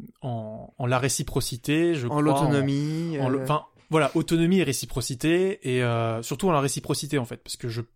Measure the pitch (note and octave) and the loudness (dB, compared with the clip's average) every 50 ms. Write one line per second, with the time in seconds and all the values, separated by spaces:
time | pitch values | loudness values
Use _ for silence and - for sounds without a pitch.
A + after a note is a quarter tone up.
0 | - - - _ - C3 A#2+ A2+ A2 G#2+ A2 A2+ - - - - C3 A#2+ B2+ B2+ | -14 -16 -16 _ -8 -8 -6 -6 -8 -10 -12 -14 -16 -16 -10 -4 -2 0 0 2
1 | B2+ C3+ - - B2+ - - C#3 A#2+ - - A#2 - - D3 D#3 E3+ E3+ E3+ D3 | 2 0 0 -2 -4 -4 -2 -2 -2 -2 -4 -6 -2 0 2 2 2 2 2 0
2 | A#2+ A#2+ D3 D3 D3 D3+ D3 C#3 D3 D3+ D3 C#3+ C3+ C#3 C#3 C#3 D3 D3+ D#3 D#3+ | -2 -2 0 2 4 4 4 4 4 4 2 2 2 2 0 -2 -2 -2 -4 -4
3 | E3 E3+ D#3+ C#3+ C3+ B2+ C3 C3+ C3 C3 D3 D3+ - - _ _ _ - D#3 D#3+ | -4 -4 -2 -2 0 0 0 0 0 0 -2 -2 -2 -6 _ _ _ 0 2 2
4 | D3+ C3 - E3 D#3 - E3+ E3 E3+ E3+ F#3 F#3+ E3+ C#3+ B2+ - - - - C3+ | 2 2 2 0 0 2 2 4 4 4 4 4 4 2 0 -2 -4 -6 -4 -4
5 | A#2 - C3 A#2 - D#3 E3+ F3 F#3 F#3+ G3 - - C3+ B2 B2 B2 A#2+ A#2 A#2 | -4 -4 -4 -2 0 2 2 4 2 0 -2 -4 -4 -2 0 2 2 2 2 0
6 | A#2 A2+ A2+ A2+ A#2 - D3 B2 - G3 E3 C#3+ C#3 C#3+ - D3 - - D3+ - | 0 0 -2 -4 -4 -6 -4 0 2 2 4 4 2 2 0 -2 -4 -4 -4 -4
7 | - C#3 - C#3+ A#2+ - A#2+ - - - - - - B2 A2+ A#2+ A#2 - _ | -2 -2 -2 -2 -2 -2 -6 -12 -12 -12 -12 -8 -8 -6 -6 -6 -6 -8 _